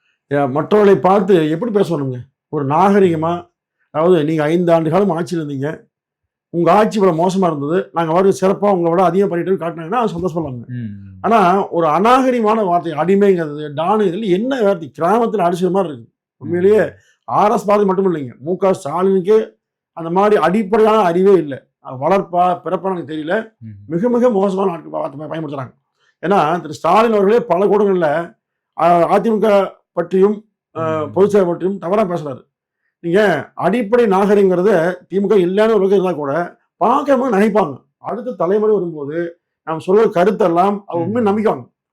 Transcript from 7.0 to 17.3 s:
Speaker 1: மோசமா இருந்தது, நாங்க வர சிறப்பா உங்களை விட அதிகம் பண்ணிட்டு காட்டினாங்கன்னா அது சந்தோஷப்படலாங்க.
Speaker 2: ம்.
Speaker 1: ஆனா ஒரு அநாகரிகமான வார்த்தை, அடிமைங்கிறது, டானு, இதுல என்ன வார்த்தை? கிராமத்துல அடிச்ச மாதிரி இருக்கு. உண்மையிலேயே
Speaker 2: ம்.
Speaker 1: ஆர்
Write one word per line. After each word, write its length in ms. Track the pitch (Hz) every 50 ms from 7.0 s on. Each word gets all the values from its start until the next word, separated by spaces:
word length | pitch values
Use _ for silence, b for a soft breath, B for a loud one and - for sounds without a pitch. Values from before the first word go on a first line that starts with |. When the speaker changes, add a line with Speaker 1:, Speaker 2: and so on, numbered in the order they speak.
| 190 190 165 156 170 190
Speaker 1:
மோசமா 180 | 180 190 190
இருந்தது, 440 | 170 156 143 139 143 165 190 202 - -
நாங்க 200 | 165 170 160 156
வர 160 | 180 196 196
சிறப்பா 420 | 185 - 185 190 196 151 185 202
உங்களை 200 | 202 180 170 170
விட 140 | 165 180 190
அதிகம் 240 | 170 165 190 202 185
பண்ணிட்டு 380 | 170 170 160 170 196 185 160
காட்டினாங்கன்னா 260 | 170 160 165 160 160 202
அது 260 | 254 233 214 160 170
சந்தோஷப்படலாங்க. 480 | 175 180 151 175 160 143 127 120 117
Speaker 2:
ம். 200 | - 123 123 117 107 101 101 98 98 95 95
Speaker 1:
ஆனா 480 | - 185 226 220 190 175 185 202 180 -
ஒரு 180 | - 170 165
அநாகரிகமான 800 | 156 147 170 196 226 254 262 254 262 247 247 220 208 214 226 214
வார்த்தை, 280 | 185 175 175 151 170 156
அடிமைங்கிறது, 800 | 143 156 175 196 196 202 202 190 170 165 151 147 151 151 151 147
டானு, 280 | 139 160 180 208 220 214
இதுல 240 | 190 - 202 226 202
என்ன 340 | 175 185 226 262 277 262 220
வார்த்தை? 300 | 196 196 170 165 131 - -
கிராமத்துல 460 | 160 175 202 233 240 214 190 208 175
அடிச்ச 240 | 175 180 170 185 180
மாதிரி 220 | 170 196 190 165 147
இருக்கு. 200 | 117 117 _ _ _ _ _ _
உண்மையிலேயே 480 | _ 127 - 170 175 180 196 214 214 170
Speaker 2:
ம். 60 | 139 - b b b b b b
Speaker 1:
ஆர் 260 | -